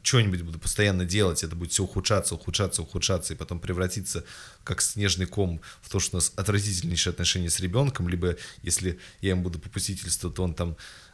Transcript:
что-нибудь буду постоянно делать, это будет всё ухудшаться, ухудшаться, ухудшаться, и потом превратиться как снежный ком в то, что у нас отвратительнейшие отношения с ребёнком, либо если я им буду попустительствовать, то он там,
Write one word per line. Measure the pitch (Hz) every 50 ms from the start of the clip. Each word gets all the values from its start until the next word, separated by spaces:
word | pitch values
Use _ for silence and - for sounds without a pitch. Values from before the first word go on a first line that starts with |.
| -
что-нибудь | - - 123 110 101 90 87
буду | 85 82 80 80
постоянно | - - - - 104 101 95 90 92
делать, | 85 90 104 104 90 80 - -
это | 82 85
будет | 85 87 80
всё | - - 95
ухудшаться, | 90 - 98 - - 110 95 - - 85
ухудшаться, | 80 - - - - 104 87 - -
ухудшаться, | 82 - - - - - 95 82 - - 78
и | -
потом | 82 - 90 82
превратиться | - - 90 87 92 90 - 104 92 - - - - - - - - - - - -
как | - - -
снежный | - - - 104 101 98 87 87 92 -
ком | - 101 98 90 82 78 - - - -
в | - -
то, | - 98
что | - - - 87
у |
нас | 82 - - -
отвратительнейшие | 95 104 101 101 101 104 92 87 85 85 87 82 - 90
отношения | 85 - - - - 95 87 85
с | 82 -
ребёнком, | 92 90 90 123 143 139 135 - 90 87
либо | 90 87 90 90 82 - - - - - -
если | 87 - - 90 92 87 - - - - -
я | - 98
им | 92 90 90
буду | 90 85 80
попустительствовать, | - - - 101 - - 98 - - 85 - - - 87 - -
то | 92
он | 90 80
там, | - 87 87 80 - - - - - - -